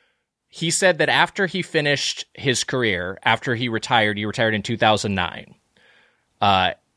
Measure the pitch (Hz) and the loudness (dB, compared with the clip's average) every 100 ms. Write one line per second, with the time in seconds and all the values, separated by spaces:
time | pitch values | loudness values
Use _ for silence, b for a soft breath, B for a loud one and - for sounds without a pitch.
0 | b b b _ _ - 165 160 190 170 | b b b _ _ -8 -4 2 2 4
1 | 147 127 175 - 190 185 165 160 147 139 | 2 4 2 0 -4 -2 -4 -2 0 0
2 | - - - - 139 120 - 131 117 90 | -2 -8 -12 -8 -2 -2 -2 -2 0 -2
3 | 90 95 120 113 - 117 123 110 - 120 | -4 -4 0 0 0 -4 -2 -4 0 2
4 | 107 101 107 104 113 107 101 113 113 107 | 2 0 -4 -2 0 0 -2 0 2 2
5 | 110 95 87 - - _ _ _ b b | 0 -2 -4 -6 -18 _ _ _ b b
6 | b b b - 104 95 90 - _ | b b b -2 2 2 2 -4 _